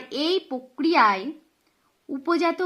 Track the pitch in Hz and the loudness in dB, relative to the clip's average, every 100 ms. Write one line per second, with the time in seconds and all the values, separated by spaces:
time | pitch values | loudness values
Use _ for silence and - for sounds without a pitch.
0 | - 254 311 381 - 254 - - 320 330 | -2 -4 -2 -2 -2 -10 -10 -4 0 4
1 | 214 190 240 320 _ _ _ _ _ _ | 4 2 -4 -12 _ _ _ _ _ _
2 | - 269 339 339 339 330 | -12 -8 -2 0 0 -2